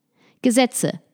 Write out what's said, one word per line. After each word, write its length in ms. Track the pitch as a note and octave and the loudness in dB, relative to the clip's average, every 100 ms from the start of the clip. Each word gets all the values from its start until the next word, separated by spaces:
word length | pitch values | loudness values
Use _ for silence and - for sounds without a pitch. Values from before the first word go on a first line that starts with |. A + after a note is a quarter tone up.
| _ _ _ _ | _ _ _ _
Gesetze, 560 | B3+ A3+ B3 - D#3 - _ | -2 2 0 0 -6 -6 _